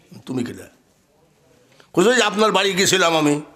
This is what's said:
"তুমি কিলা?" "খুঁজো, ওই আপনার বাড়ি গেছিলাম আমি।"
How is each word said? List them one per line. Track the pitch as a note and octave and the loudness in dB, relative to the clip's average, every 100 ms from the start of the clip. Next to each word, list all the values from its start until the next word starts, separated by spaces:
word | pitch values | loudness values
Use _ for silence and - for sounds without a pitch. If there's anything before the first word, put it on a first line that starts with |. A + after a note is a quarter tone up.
| _ - - | _ -20 -10
"তুমি | B2+ | -8
কিলা?" | A#2 F#2 - _ _ _ _ _ _ _ _ _ _ _ _ | -8 -12 -20 _ _ _ _ _ _ _ _ _ _ _ _
"খুঁজো, | D#3+ G3+ | 0 2
ওই | B3 | 4
আপনার | G#3 F#3+ A3 | 0 0 0
বাড়ি | F#3 G3 | 2 0
গেছিলাম | F#3 F#3+ F#3 E3+ D#3+ | 0 0 2 2 2
আমি।" | D3+ D3 - | 0 -2 -6